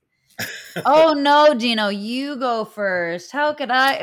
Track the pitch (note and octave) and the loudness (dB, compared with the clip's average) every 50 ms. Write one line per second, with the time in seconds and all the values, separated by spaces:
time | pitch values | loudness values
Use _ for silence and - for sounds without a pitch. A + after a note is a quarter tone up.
0 | _ _ _ _ _ _ _ - - - - - - - - F3 - B3 C#4+ D#4 | _ _ _ _ _ _ _ -14 -14 -12 -14 -16 -18 -14 -12 -4 0 2 4 6
1 | D#4+ D#4+ D4+ C#4+ C#4+ C#4+ D4 D4 D4+ D4+ D4 A3 A#3 A#3+ A3+ G#3+ G#3+ G3+ G#3 G3+ | 4 4 2 0 2 4 4 6 6 6 4 4 0 -2 0 0 -2 -4 -4 -6
2 | G3+ A3 A#3+ C4 C#4 C#4+ D4 A#3+ C4+ B3 A#3 A3 G#3+ G#3+ - G#3+ G3+ F#3+ F#3 F3+ | -8 -8 -6 -6 -6 -8 -8 -6 -4 -4 -2 -4 -6 -8 -8 -6 -4 -2 -2 -2
3 | F3 E3+ E3+ F3 - - - C#4+ D4 D4+ D4+ D4+ C4+ G#3 B3+ B3+ C4 C#4 - - | -4 -4 -6 -10 -12 -10 -6 -4 -2 -2 -2 -4 -6 -2 0 0 2 0 0 -2